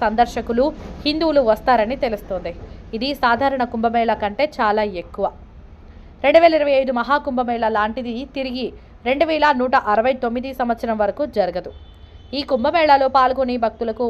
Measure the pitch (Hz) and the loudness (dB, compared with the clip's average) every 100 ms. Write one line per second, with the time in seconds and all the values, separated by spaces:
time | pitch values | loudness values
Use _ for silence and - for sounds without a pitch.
0 | 220 220 233 240 220 233 294 - - - | 0 2 0 -2 -2 0 0 -2 -12 -6
1 | 294 311 320 285 226 220 262 240 214 269 | -4 0 2 4 4 2 2 2 2 -2
2 | 247 208 - 185 175 175 - - - 220 | -4 -4 -6 -8 -8 -12 -16 -18 -12 -6
3 | 269 269 240 233 277 269 247 226 226 233 | -4 0 0 2 0 0 -4 -2 0 0
4 | 226 214 208 208 302 - 214 214 214 175 | 0 0 -2 -2 -2 0 0 0 -2 -6
5 | - - 196 - - - - - - - | -10 -6 -6 -6 -18 -20 -20 -20 -20 -20
6 | - - 269 320 339 320 285 269 262 240 | -20 -2 4 6 6 6 2 2 2 -2
7 | 233 285 285 254 240 233 220 220 214 226 | 0 0 0 -4 -2 -2 0 0 0 -4
8 | 240 226 277 269 262 254 240 - - - | -8 -8 -8 -6 -6 -6 -8 -10 -20 -8
9 | 240 277 320 311 294 254 254 262 214 208 | -2 0 0 2 2 2 2 2 2 0
10 | 247 254 240 240 269 262 240 233 233 214 | 0 -2 -4 -4 -6 -4 -4 -4 -4 -2
11 | 202 202 294 220 180 175 - - - - | -2 -2 -4 -2 -2 -4 -10 -14 -20 -20
12 | - - - 269 285 254 277 339 311 277 | -20 -20 -10 -8 -2 0 2 2 6 4
13 | 269 262 262 262 247 247 226 220 233 226 | 4 4 2 2 -2 -2 -4 -2 -6 -4